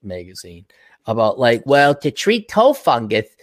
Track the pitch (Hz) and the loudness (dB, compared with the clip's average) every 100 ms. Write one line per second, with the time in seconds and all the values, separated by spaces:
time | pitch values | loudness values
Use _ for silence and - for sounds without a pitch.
0 | 101 90 90 92 90 87 98 _ _ _ | -14 -14 -14 -20 -20 -20 _ _ _ _
1 | - 113 110 101 123 117 135 143 143 139 | -6 -2 0 0 0 0 2 4 4 2
2 | 147 - - 226 214 208 254 285 - 120 | -4 -4 -2 -2 -2 2 2 2 0 0
3 | 110 107 110 _ | 0 -4 -4 _